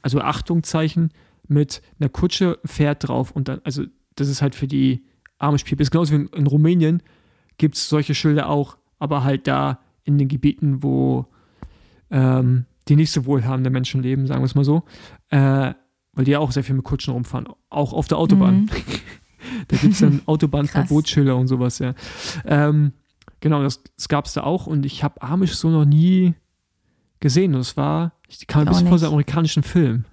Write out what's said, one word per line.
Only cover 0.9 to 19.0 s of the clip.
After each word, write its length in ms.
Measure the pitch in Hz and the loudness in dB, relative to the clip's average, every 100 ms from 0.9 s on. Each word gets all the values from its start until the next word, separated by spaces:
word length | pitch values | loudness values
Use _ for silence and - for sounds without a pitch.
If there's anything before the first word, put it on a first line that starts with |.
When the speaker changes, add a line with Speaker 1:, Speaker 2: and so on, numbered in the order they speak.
| 170 165 _ _ _ _ | -2 -4 _ _ _ _
Speaker 1:
mit 340 | 147 147 - _ _ | 0 0 -6 _ _
einer 80 | 139 | -6
Kutsche, 500 | - 175 - 185 165 - | -2 -4 0 -2 -2 -8
Pferd 400 | - 147 147 135 | -2 -2 0 -4
drauf 240 | 123 131 | -4 -4
und 160 | - 127 | -4 -6
dann, 120 | 135 | -6
also 220 | - 135 - _ _ - | -8 -8 -10 _ _ -6
das 120 | 139 | -4
ist 140 | 139 | -2
halt 120 | 143 - | -2 -2
für 100 | 139 | -4
die 380 | 139 135 127 _ _ _ _ | 0 0 -2 _ _ _ _
Amish 240 | 143 147 | -2 0
People. 200 | - 139 | -2 -2
Ist 80 | 143 | 0
genauso 200 | 165 165 | 0 2
wie 40 | 151 | 0
in, 40 | - | -2
in 180 | - 143 | -2 0
Rumänien 540 | 147 156 180 156 170 _ _ _ _ _ _ | 4 4 2 2 0 _ _ _ _ _ _
gibt's 300 | 156 - - | -2 -2 -2
solche 260 | 151 147 147 | -2 -2 -2
Schilder 320 | 156 147 147 | 0 0 0
auch, 280 | 147 139 - _ _ | -2 -4 -10 _ _
aber 240 | 143 143 | -6 -2
halt 240 | 135 135 135 | 0 -2 -2
da 320 | 135 139 123 _ _ - | -2 -2 -6 _ _ -2
in 120 | 143 | 0
den 100 | 135 | 0
Gebieten, 540 | 139 147 139 147 135 | 0 0 0 -2 -2
wo, 440 | 139 135 131 127 123 _ _ _ - _ _ _ _ | -2 0 0 -2 -6 _ _ _ -20 _ _ _ _
ähm, 560 | 139 131 127 127 127 123 _ - | 0 2 2 2 0 -2 _ 2
die 80 | 147 | 2
nicht 140 | 156 | 4
so 140 | - 127 | 0 0
wohlhabende 440 | 139 117 131 131 | -2 0 -2 -2
Menschen 320 | 127 127 135 | -2 -2 -4
leben, 240 | 127 135 135 | -2 -2 -2
sagen 160 | 131 | 0
wir's 120 | 131 | 0
mal 100 | 143 | 2
so, 180 | 139 156 - - - - _ | 2 2 -2 -20 -20 -20 _
äh, 420 | 147 139 135 131 - _ _ _ | 2 4 2 0 -6 _ _ _
weil 120 | - | -2
die 80 | 131 | 0
ja 60 | 143 | 2
auch 140 | 151 | 0
sehr 100 | 123 | -2
viel 120 | 120 135 | -2 -4
mit 80 | |
Kutschen 280 | - 139 - | -2 -6 -4
rumfahren, 340 | 123 123 123 - - _ | -6 -6 -8 -10 -18 _
auch 220 | 147 143 | -4 -4
auf 140 | - 147 | -2 -2
der 100 | 156 | 0
Autobahn. 440 | 165 196 190 190 | 4 4 6 4
Speaker 2:
Mhm. 60 | 208 | 2
Speaker 1:
<laughs> 60 | - - - | -4 -8 -10